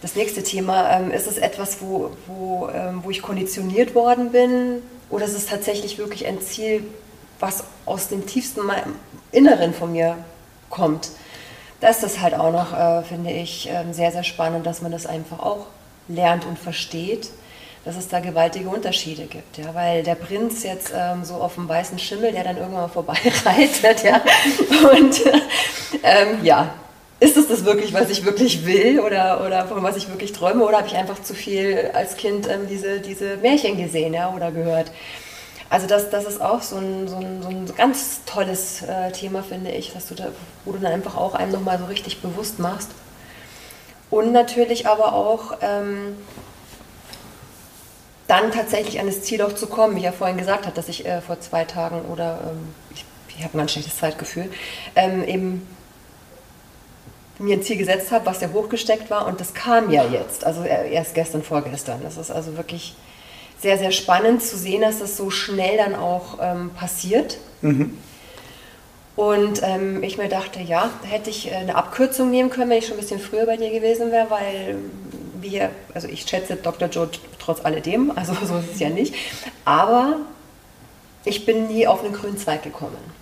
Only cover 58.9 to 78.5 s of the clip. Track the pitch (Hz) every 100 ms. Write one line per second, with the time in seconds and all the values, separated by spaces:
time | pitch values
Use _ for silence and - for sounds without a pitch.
58.9 | 220 220 208 196 185 180 - 240 226 214
59.9 | 147 120 127 - - - 165 170 - 151
60.9 | 165 160 - 165 156 151 151 139 139 -
61.9 | 123 143 160 165 165 160 156 170 170 -
62.9 | - - - - - - - 202 196 196
63.9 | 190 - 180 220 240 - 202 180 196 220
64.9 | 214 202 - 196 - - 196 185 214 202
65.9 | 190 175 180 180 - 180 175 180 175 175
66.9 | - 180 226 - - - - 151 135 151
67.9 | - - - - - - - - - -
68.9 | - - - 208 208 208 202 190 190 196
69.9 | 190 196 190 196 190 190 190 175 170 226
70.9 | - 202 214 214 214 - 185 185 - -
71.9 | - 262 262 254 247 254 254 240 226 226
72.9 | 208 202 196 196 214 226 226 226 220 220
73.9 | 233 233 226 220 214 202 196 190 196 196
74.9 | 196 190 - - 180 196 196 190 - -
75.9 | 180 170 160 - 185 185 180 170 165 175
76.9 | 170 165 - - - - 165 165 156 156
77.9 | 220 285 233 175 185 196